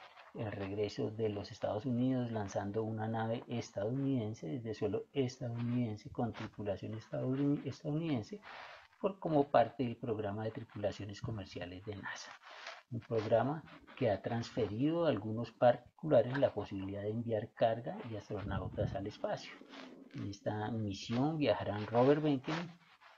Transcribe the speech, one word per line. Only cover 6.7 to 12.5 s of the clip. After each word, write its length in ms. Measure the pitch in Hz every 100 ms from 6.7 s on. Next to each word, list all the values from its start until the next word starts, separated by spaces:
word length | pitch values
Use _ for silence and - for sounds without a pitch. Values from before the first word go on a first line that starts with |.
| 95 107
estadouni-, 720 | 110 - 139 131 135 143 147 -
estadounidense 760 | - 156 151 165 131 107 208 - - - - - _
por, 180 | 196 196
como 300 | 170 156 139
parte 360 | 120 117 -
del 120 | 123 117
programa 480 | 117 107 101 104
de 60 | 110
tripulaciones 720 | 120 113 107 104 - 101 101
comerciales 600 | - 110 92 - 87 92 101
de 100 | 98
nasa. 340 | - - - - -